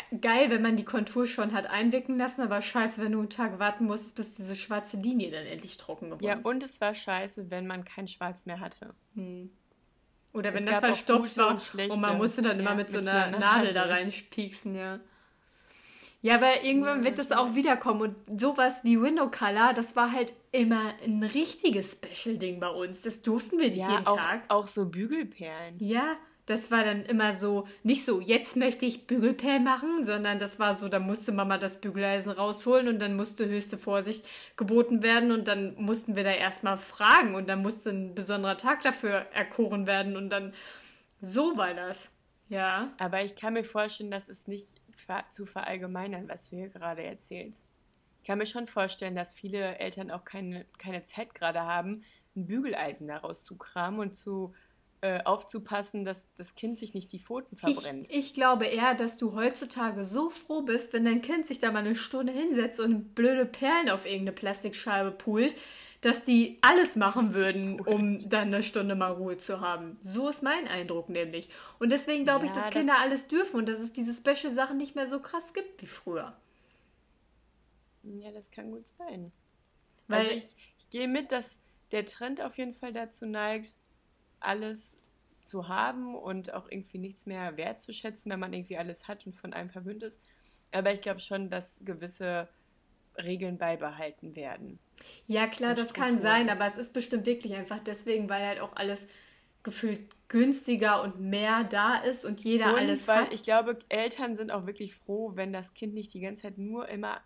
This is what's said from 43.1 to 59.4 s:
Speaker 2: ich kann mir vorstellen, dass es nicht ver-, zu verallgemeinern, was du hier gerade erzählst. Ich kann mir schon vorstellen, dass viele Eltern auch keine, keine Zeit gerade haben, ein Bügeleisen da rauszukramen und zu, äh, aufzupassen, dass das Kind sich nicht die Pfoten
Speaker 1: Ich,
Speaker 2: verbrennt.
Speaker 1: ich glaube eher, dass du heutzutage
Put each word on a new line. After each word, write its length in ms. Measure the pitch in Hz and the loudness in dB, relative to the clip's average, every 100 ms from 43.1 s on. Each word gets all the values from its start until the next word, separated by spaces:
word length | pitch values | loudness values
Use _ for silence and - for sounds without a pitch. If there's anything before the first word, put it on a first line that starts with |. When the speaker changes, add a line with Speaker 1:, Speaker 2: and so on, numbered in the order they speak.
| 190 | -2
Speaker 2:
ich 100 | 202 | -2
kann 200 | 202 220 | -4 -2
mir 100 | 226 | -2
vorstellen, 460 | 220 214 208 - 208 | -2 -2 -2 -4 -8
dass 180 | 196 196 | -8 -10
es 180 | 190 - | -14 -12
nicht 180 | 202 202 - _ | -12 -12 -20 _
ver-, 300 | - - 185 - | -20 -8 -8 -8
zu 160 | - 196 | -12 -12
verallgemeinern, 800 | 190 - 185 180 180 202 180 185 | -8 -8 -6 -8 -8 -8 -8 -10
was 220 | 165 - | -14 -14
du 60 | 180 | -12
hier 120 | 190 | -12
gerade 340 | 185 170 165 | -10 -8 -8
erzählst. 580 | - - - 180 220 - _ _ _ _ _ _ | -10 -12 -14 -14 -14 -16 _ _ _ _ _ _
Ich 60 | - | -6
kann 100 | 202 | -4
mir 80 | 214 | -4
schon 200 | 240 233 | -6 -6
vorstellen, 480 | 214 190 - 190 | -2 -2 -4 -8
dass 180 | 180 180 | -6 -8
viele 460 | - 196 202 190 185 | -10 -8 -6 -4 -4
Eltern 320 | 190 185 190 | -8 -8 -8
auch 140 | 180 | -10
keine, 420 | - 196 185 180 175 _ | -10 -10 -10 -10 -12 _
keine 280 | 185 185 | -10 -10
Zeit 300 | - - 226 | -10 -10 -12
gerade 280 | - 170 170 | -4 -2 -2
haben, 400 | 170 175 180 214 - _ _ 196 | -2 -2 -2 -8 -12 _ _ -10
ein 100 | 175 | -4
Bügeleisen 600 | 226 269 - 151 143 151 | -4 -2 -2 -4 -6 -10
da 100 | 151 | -10
rauszukramen 800 | 160 165 - 180 - 185 175 214 | -10 -12 -14 -18 -10 -4 -2 -2
und 140 | 202 | -4
zu, 380 | 196 208 196 185 - _ _ _ _ | -6 -8 -6 -6 -10 _ _ _ _
äh, 220 | 196 180 | -2 0
aufzupassen, 800 | 185 202 - 220 208 202 202 208 | 0 0 -2 -10 -4 -4 -4 -4
dass 240 | 190 185 - - | -6 -6 -10 -14
das 180 | 175 | -14
Kind 220 | - 226 226 | -8 -8 -8
sich 140 | 214 | -8
nicht 160 | 196 180 | -10 -10
die 60 | 180 | -14
Pfoten 360 | - 247 262 196 | -10 -10 -10 -4
Speaker 1:
Ich, 40 | |
Speaker 2:
verbrennt. 480 | - - 147 135 - | 0 0 -2 -8 -4
Speaker 1:
ich 240 | 294 277 | -4 -2
glaube 320 | - 254 247 220 | 4 6 6 4
eher, 280 | 226 240 | 2 2
dass 220 | 247 233 - | 2 0 -2
du 180 | 233 | -4
heutzutage 720 | 202 | 0